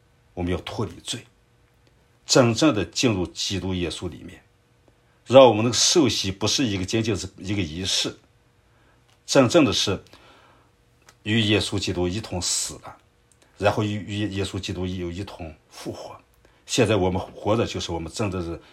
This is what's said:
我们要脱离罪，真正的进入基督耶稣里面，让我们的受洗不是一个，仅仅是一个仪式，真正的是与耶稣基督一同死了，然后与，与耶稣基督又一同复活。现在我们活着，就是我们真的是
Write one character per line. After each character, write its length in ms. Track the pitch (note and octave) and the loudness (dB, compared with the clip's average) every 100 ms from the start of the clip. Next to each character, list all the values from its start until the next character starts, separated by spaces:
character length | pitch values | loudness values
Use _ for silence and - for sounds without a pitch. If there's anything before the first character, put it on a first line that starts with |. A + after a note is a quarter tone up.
| _ _ _ | _ _ _
我 100 | - | -6
们 80 | F2 | -4
要 60 | F2+ | -4
脱 260 | - - G2 | -6 -8 -8
离 60 | - | -8
罪， 220 | - A#2+ - _ _ _ _ _ _ _ _ _ - | -10 -10 -12 _ _ _ _ _ _ _ _ _ 2
真 280 | - A#2+ | 4 4
正 200 | A2+ D#3 | 4 2
的 100 | C3 F2 | 2 -2
进 280 | - B2 | -2 0
入 120 | G2+ E2+ | 0 -2
基 320 | - - F#2+ | -6 -6 -6
督 140 | F#2 | -4
耶 160 | F#2 E2+ | -4 -4
稣 200 | D2+ F#2 | -6 -10
里 140 | - | -12
面， 180 | - - _ _ _ _ _ _ _ _ - | -18 -20 _ _ _ _ _ _ _ _ 6
让 200 | B2 C3 | 10 10
我 80 | |
们 120 | G#2+ A#2+ | 8 2
的 60 | |
受 380 | A#2 - F#3 C3 | 2 2 4 4
洗 220 | - F#2+ | 2 -4
不 160 | F2+ G#2+ | -4 -2
是 180 | - C3 | 0 0
一 120 | G2 | -2
个， 80 | F#2 | -2
仅 180 | A2+ | -2
仅 120 | A2+ F#2+ | 0 -2
是 140 | F#2 - | -6 -10
一 180 | F#2+ G2+ | -6 -4
个 60 | |
仪 240 | E2+ D#2+ F#2+ | -4 -6 -4
式， 320 | - - - _ _ _ _ _ _ _ _ _ _ - | -2 -4 -8 _ _ _ _ _ _ _ _ _ _ 0
真 220 | C#3+ B2 | 4 6
正 140 | E3+ C3+ | 6 4
的 60 | |
是 300 | F2+ - F2+ - - - - _ _ _ _ _ _ - _ | 2 -2 -4 -8 -20 -20 -20 _ _ _ _ _ _ -20 _
与 180 | - A2 | -4 0
耶 180 | G#2+ G#2 | 2 2
稣 180 | - G2+ | 0 -4
基 160 | F#2+ | -4
督 140 | F2+ F2+ | -2 -2
一 140 | F#2 | -4
同 200 | - F2+ | -6 -6
死 340 | - - - C#2 | -4 -4 -6 -10
了， 140 | - - _ _ _ _ _ - | -18 -20 _ _ _ _ _ -2
然 140 | G2 | 0
后 120 | A2 | 0
与， 100 | G#2+ G#2 G2+ | -2 -4 -6
与 200 | G#2 G#2 | -6 -4
耶 140 | F#2+ | -4
稣 160 | F#2 G2 | -6 -6
基 120 | F#2 | -8
督 140 | F2+ F#2 | -6 -6
又 240 | F#2 F2 | -6 -8
一 120 | F2 | -8
同 300 | G2+ - E2 D2+ _ | -10 -12 -16 -16 _
复 220 | - - | -16 -12
活。 240 | - - - _ _ _ _ - | -12 -14 -18 _ _ _ _ -4
现 220 | - G#2+ | 0 2
在 80 | G#2+ | 2
我 140 | F2+ | 2
们 120 | F#2 | -2
活 340 | - - - A2+ | -6 -8 -2 -2
着， 120 | F#2+ | -2
就 120 | F#2+ | -6
是 120 | - | -8
我 80 | E2+ | -8
们 120 | E2 | -10
真 200 | - G#2+ | -6 -6
的 100 | F#2 | -4
是 180 | E2+ E2 - | -6 -10 -14